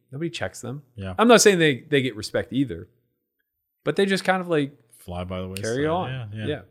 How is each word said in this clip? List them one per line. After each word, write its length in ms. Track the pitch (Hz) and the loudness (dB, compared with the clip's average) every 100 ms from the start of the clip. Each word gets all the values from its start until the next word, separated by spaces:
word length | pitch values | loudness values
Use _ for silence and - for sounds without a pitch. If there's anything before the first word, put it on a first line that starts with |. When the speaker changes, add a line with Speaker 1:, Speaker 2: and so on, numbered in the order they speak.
| _ | _
Speaker 1:
nobody 180 | 135 165 | -10 -8
checks 320 | - 95 - | -6 -8 -8
them. 220 | 117 143 - - | -12 -12 -14 -12
Speaker 2:
Yeah. 180 | 95 92 | -6 2
Speaker 1:
I'm 100 | 226 | 8
not 140 | 220 | 8
saying 180 | 208 180 | 8 6
they, 220 | 156 123 - | 4 2 0
they 120 | 143 | 0
get 140 | 127 107 | 0 -4
respect 360 | - 113 101 | -4 -4 -2
either, 360 | 123 131 85 - _ _ _ _ _ _ _ _ _ | -2 -2 -6 -14 _ _ _ _ _ _ _ _ _
but 120 | - 160 | -4 0
they 100 | 196 | 0
just 180 | 190 | 0
kind 180 | - 185 | 0 -2
of, 60 | 175 | 0
like, 260 | 156 143 - _ _ | -2 -2 -6 _ _
Speaker 2:
Fly 260 | - 90 | -12 -8
by 160 | 90 92 | -8 -8
the 60 | 92 | -8
wayside. 160 | 95 | -6
Speaker 1:
carry 240 | 110 127 151 | -4 -2 -2
on. 220 | 175 147 | -2 -4
Speaker 2:
Yeah, 160 | 131 107 | -8 -10
yeah, 120 | 110 120 | -8 -6
Speaker 1:
Yeah. 140 | 139 - | -8 -10